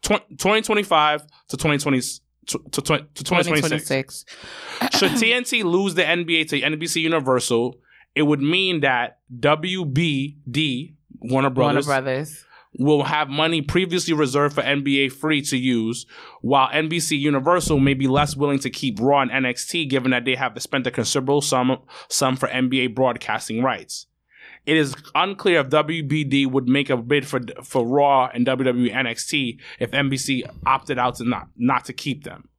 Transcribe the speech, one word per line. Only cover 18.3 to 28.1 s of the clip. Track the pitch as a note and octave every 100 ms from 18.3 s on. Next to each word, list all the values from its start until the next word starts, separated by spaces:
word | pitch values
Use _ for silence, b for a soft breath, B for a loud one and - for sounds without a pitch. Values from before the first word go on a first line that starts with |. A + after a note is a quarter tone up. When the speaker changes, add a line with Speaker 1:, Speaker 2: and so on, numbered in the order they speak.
| C#3
Speaker 1:
willing | C#3+ C#3
to | C3+
keep | - C3+ G#2
Raw | B2 C#3+
and | B2+
N | B2+ B2+
X | B2 -
T | F3 D3+
given | C3 B2+
that | B2 A#2+
they |
have | B2+ C3
to | A2
spend | - C#3 B2+
a |
considerable | - A2+ D3 C3 C#3+
sum, | C#3+ C3 B2+ C3 _ B B
sum | - C3+ C3
for | C3+
N | B2+ B2+
B | C3
A | B2+
broadcasting | A2+ C3 A#2 - G#2+ - A2
rights. | C3 G#2+ - - - _ _ B B B -
It | D#3
is | C#3+ B2+ -
unclear | D3 F#3 G3 G#3 E3+
if | C3
W | D3+ D3 E3
B | D3 D3+
D | C#3+ C#3
would | C3+ C3 B2
make | C3+ C#3
a | B2+
bid | A#2 D3 -
for, | C3 A#2 -
for | - C3+ A#2
Raw | C#3 C#3+